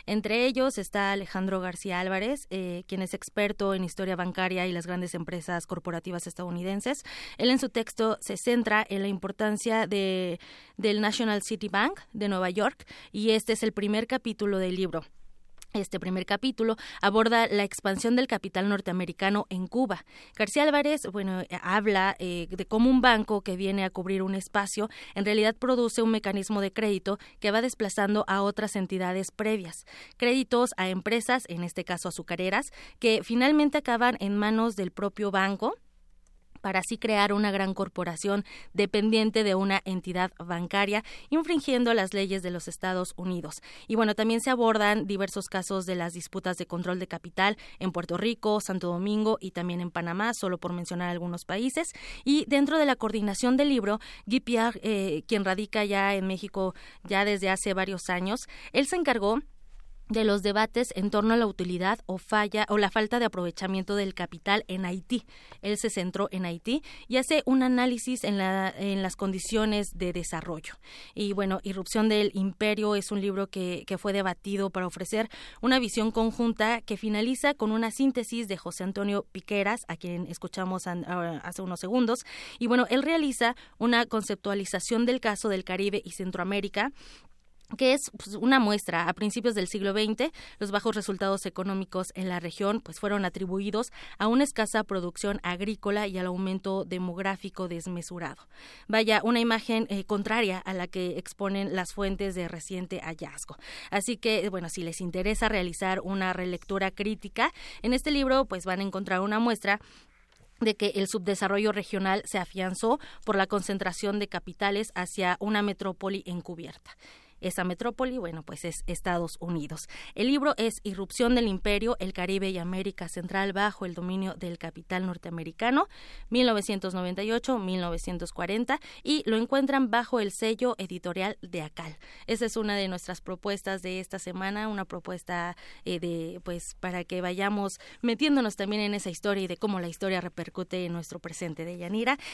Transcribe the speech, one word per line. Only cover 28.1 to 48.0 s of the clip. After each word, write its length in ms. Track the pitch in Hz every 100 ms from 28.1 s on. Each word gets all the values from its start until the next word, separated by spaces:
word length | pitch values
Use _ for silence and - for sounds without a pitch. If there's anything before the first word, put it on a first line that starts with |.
| 208 -
a 140 | 190
otras 340 | 202 202 220 202
entidades 520 | 185 185 180 185 190
previas. 560 | - 214 220 170 - - - - -
Créditos 560 | 240 262 - 240 240 -
a 100 | 185
empresas, 560 | 185 208 233 220 247 -
en 140 | 170
este 200 | 175 -
caso 240 | 175 175 180
azucareras, 640 | - - 175 185 202 277 - - -
que 240 | 226 220
finalmente 540 | 180 233 262 302 294 302
acaban 380 | 262 233 247 -
en 160 | 196 202
manos 400 | 214 220 233 202
del 140 | 185
propio 400 | - 202 202 202
banco, 440 | 190 190 196 240 453 - - - - - - - -
para 200 | 196 185
así 180 | - 226
crear 360 | 220 208 202
una 180 | 202 208
gran 240 | 196 190 185
corporación 680 | 190 - 175 165 202 202 196 - -
dependiente 720 | - 202 208 214 220 220 220
de 100 | 208
una 260 | 185 196 196 190
entidad 460 | 185 180 180 180 -
bancaria, 640 | 170 170 175 196 202 208 - - -
infringiendo 640 | 311 320 330 - 247 240
las 220 | 226 190 202
leyes 260 | 196 190
de 80 | 180
los 180 | 180 -
Estados 460 | - 185 185 185 -
Unidos. 460 | 180 175 165 - - - -
Y 80 | 220
bueno, 200 | 214 208
también 260 | 220 226
se 80 | 262
abordan 560 | 247 226 214 208 214 202
diversos 400 | 196 196 196 -
casos 360 | 190 175 190 180
de 100 | 180
las 180 | 170
disputas 440 | 175 - 190 185 180
de 80 | 175
control 320 | 175 175 180
de 100 | 185
capital 500 | 170 175 - 196 214 - -
en 140 | 185
Puerto 260 | 175